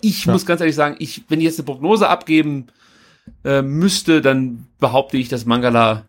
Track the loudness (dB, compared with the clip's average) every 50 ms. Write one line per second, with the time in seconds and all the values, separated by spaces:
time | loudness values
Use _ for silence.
0 | -2 -2 -2 0 0 0 0 2 0 0 -2 0 0 0 0 0 0 -2 -2 -6
1 | -10 -12 -12 -16 -6 -2 0 0 0 0 -2 -4 -8 -8 -8 -4 0 0 2 2
2 | 2 2 0 -2 0 2 2 2 2 0 -4 -6 -8 -12 _ _ _ _ _ _
3 | _ _ _ _ _ -20 -20 _ -4 0 0 0 0 0 -2 0 0 0 0 0
4 | 0 2 2 4 4 2 2 2 -2 -4 -6 -10 -16 -20 _ _ -2 0 2 0
5 | 0 0 -2 -4 -2 -4 -6 -4 -2 -2 0 0 2 2 2 4 4 2 0 -2
6 | -8